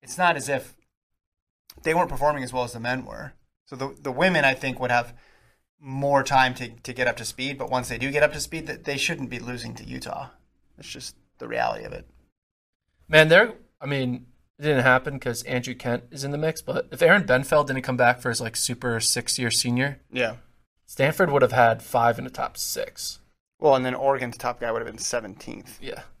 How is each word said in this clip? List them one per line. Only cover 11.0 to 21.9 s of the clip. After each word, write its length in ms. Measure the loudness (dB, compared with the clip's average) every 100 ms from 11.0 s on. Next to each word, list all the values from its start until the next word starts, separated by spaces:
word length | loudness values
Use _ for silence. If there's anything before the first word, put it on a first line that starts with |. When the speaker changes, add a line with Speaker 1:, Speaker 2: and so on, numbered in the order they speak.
| -14 -18 _ _
Speaker 1:
the 100 | -8
reality 360 | -2 -2 -2 -10
of 80 |
it. 140 | -14 -16 _ _ _ _ _ _ _ _ _ _
Speaker 2:
Man, 200 | 6 10
they're, 260 | 8 6 0 -20 _
I 60 | -6
mean, 400 | -2 -2 -4 -10 _ _ _
it 60 |
didn't 200 | 0 4
happen 360 | 6 4 2 -6
'cause 240 | -6 -6
Andrew 320 | -4 -4 -4 -8
Kent 300 | -4 -4 -6
is 120 | -10
in 80 | -6
the 60 | -2
mix. 220 | -2 -4
But 260 | -6 -6 -6
if 100 | 2
Aaron 200 | 6 6
Benfeld 440 | 6 2 4 2 2
didn't 160 | -2
come 140 | -2 4
back 220 | 4 4
for 100 | 0
his, 120 | -4
like, 140 | -4 -4
super 440 | -4 -4 -2 -2
six-year 520 | 0 -2 -4 -2 -2
senior, 480 | 0 0 0 -2 -4 _
Speaker 1:
Yeah. 260 | -4 -4 -4 -20 _ _ _ _
Speaker 2:
Stanford 420 | 0 0 2 2
would 120 | 6
have 80 | 4
had 320 | 6 6 4
five 340 | -2